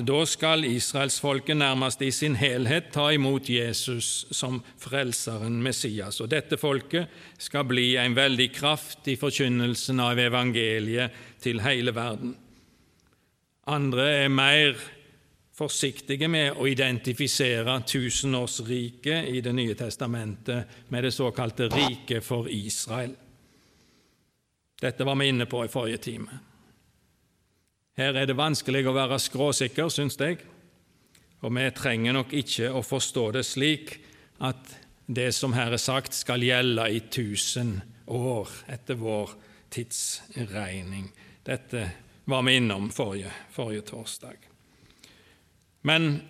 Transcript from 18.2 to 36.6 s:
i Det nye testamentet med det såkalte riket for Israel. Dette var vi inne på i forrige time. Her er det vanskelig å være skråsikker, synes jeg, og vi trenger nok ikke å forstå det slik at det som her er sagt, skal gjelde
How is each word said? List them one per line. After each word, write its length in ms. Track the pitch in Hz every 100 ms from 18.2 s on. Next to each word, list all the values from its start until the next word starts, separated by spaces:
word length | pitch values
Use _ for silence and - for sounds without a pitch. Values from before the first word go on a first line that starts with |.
| 139 131 120 - 117 123 120 123 147 160 156
i 140 | 127
Det 100 | 123
nye 240 | 123 120 104
testamentet 1120 | 120 - 123 117 110 101 - 120 117 - -
med 160 | 120
det 80 | 127
såkalte 560 | 120 127 110 120 - 120
riket 560 | 127 139 120 - 117
for 240 | - 120 113
Israel. 640 | 104 104 - - 117 123 131 - - _ _ _ _ _ _ _ _ _ _ _ _ _ -
Dette 240 | 131 120
var 140 | 131 135
vi 80 | 139
inne 220 | 131 120
på 160 | 123 113
i 60 |
forrige 260 | 135 120 110
time. 420 | - 113 107 131 - - - _ _ _ _ _ _ _ _ _ _ _ _ -
Her 160 | 135
er 140 | 135 135
det 80 | 131
vanskelig 460 | 151 143 - 135 131
å 80 |
være 240 | 131 131 135
skråsikker, 720 | - 127 143 135 127 - 160
synes 300 | - 147 -
jeg, 160 | 143 175 - - - _ _ _ _ _ _ _
og 120 | 120 123
vi 80 | 131
trenger 400 | - 135 113 113
nok 220 | 135 131 143
ikke 320 | - - 117
å 140 | 131 110
forstå 380 | 135 - - 110
det 100 | 117 120
slik 500 | - 147 151 156 - - - - - 131
at 300 | 127 - - - - -
det 240 | 123 127
som 220 | 117 135 120
her 160 | 117
er 80 | 117
sagt, 320 | - 131 131
skal 320 | - - 123 123
gjelde 400 | 123